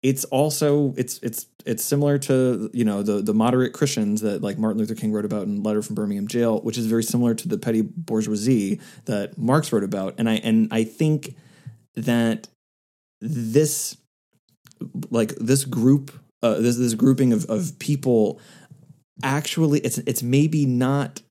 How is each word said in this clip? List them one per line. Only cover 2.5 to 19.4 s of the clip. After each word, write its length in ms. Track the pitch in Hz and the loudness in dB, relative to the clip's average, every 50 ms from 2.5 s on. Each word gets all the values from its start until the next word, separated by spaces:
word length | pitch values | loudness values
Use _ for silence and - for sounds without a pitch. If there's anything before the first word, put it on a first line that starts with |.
| 123 107 110 107 - | 0 -2 -4 -6 -2
you 120 | 123 120 | 0 0
know, 180 | 107 104 101 101 | 0 0 0 0
the, 200 | 104 104 101 98 | 0 0 0 0
the 120 | 107 104 | 0 2
moderate 380 | 110 113 120 123 127 127 123 - | 2 2 2 4 2 2 0 0
Christians 480 | - 151 139 - - 107 104 104 107 | -2 -2 -2 0 -2 -2 0 -2 -2
that, 200 | 107 110 104 90 | -2 -2 -4 -2
like, 160 | - 104 98 | -4 -4 -4
Martin 220 | - 107 110 104 110 | -2 -2 -2 0 0
Luther 160 | 110 104 110 | -2 -4 -4
King 160 | - - 107 107 | -4 -4 -2 -2
wrote 120 | 107 104 | -2 -2
about 200 | 107 110 107 98 101 | -2 -4 -4 -4 -4
in 160 | 101 101 98 | -4 -4 -2
Letter 180 | 107 107 107 104 | -2 -2 -2 -2
from 140 | - 113 | -4 -4
Birmingham 320 | 107 107 101 101 101 98 104 | -4 -2 -2 -2 -4 -4 -4
Jail, 320 | - 120 117 117 113 98 | 0 0 2 2 2 0
which 180 | - 113 107 117 | -2 -4 -4 -2
is 80 | 117 | -2
very 160 | 110 113 117 113 | 0 0 0 0
similar 320 | 113 - 123 120 120 117 | 0 0 2 2 2 0
to 140 | 113 - - | 0 -2 -4
the 100 | 110 101 | -6 -4
petty 220 | - 123 113 110 110 | -2 0 0 0 0
bourgeoisie 960 | - - - 165 - 110 110 110 104 107 104 104 123 135 113 101 98 104 107 - - - - - | 0 -4 -10 -8 -2 -2 -2 0 0 -2 -2 2 2 2 2 2 0 -2 -4 -6 -16 -20 -18 -8
that 300 | - 120 104 101 - - | -4 -4 -4 -4 -6 -8
Marx 360 | - 113 113 131 156 156 - - | -4 0 2 2 2 2 2 0
wrote 100 | 107 101 | 0 0
about. 320 | 95 98 98 95 95 - - | 0 -4 -4 -4 -6 -4 -2
And 100 | 117 113 | 0 2
I, 40 | 110 | 2
and 340 | 110 - 113 110 113 110 110 | 0 2 2 2 4 2 2
I 140 | 117 113 113 | 2 -2 -2
think 500 | 110 - - 165 156 156 147 - - - - _ - _ _ _ - - _ _ _ _ | -2 -2 -2 0 2 2 0 -2 -8 -16 -18 _ -20 _ _ _ -20 -20 _ _ _ _
that 500 | - 113 123 120 120 117 113 113 110 - - _ _ _ _ _ _ _ _ _ _ _ _ _ _ | -6 -2 0 2 2 2 2 0 -2 -6 -16 _ _ _ _ _ _ _ _ _ _ _ _ _ _
this, 760 | - 113 131 123 117 110 110 139 156 147 - - - - - _ _ _ _ _ _ _ _ _ _ _ _ _ _ - _ _ - - - - 143 - | -8 -6 -6 -4 -4 2 2 2 2 2 0 -4 -6 -8 -10 _ _ _ _ _ _ _ _ _ _ _ _ _ _ -20 _ _ -16 -12 -10 -12 -10 -4
like, 240 | - 117 113 110 - - | 0 0 0 0 -2 -6
this 240 | 113 113 131 135 135 | 0 2 2 2 2
group, 480 | 135 120 - 113 127 139 143 135 - - - - _ _ _ - | -2 -2 2 4 4 4 4 2 -4 -18 -20 -20 _ _ _ 0
uh, 180 | 117 110 - | 0 2 2
this, 160 | 113 120 120 | 2 2 2
this 180 | 117 127 120 113 | 2 0 0 2
grouping 380 | 107 110 131 135 127 139 123 117 | 4 4 4 4 4 4 4 4
of, 140 | 107 - | 2 0
of 300 | - 113 107 92 - - - | -2 -2 -2 -2 -4 -6 -8
people 580 | - - 147 139 - 131 123 113 107 101 - - - - - - - _ - _ - _ - _ _ _ _ - - | -4 -2 -2 -2 2 2 4 4 4 2 0 -6 -14 -20 -20 -20 -20 _ -20 _ -20 _ -20 _ _ _ _ -6 -4
actually, 580 | - - 151 | -2 -2 -2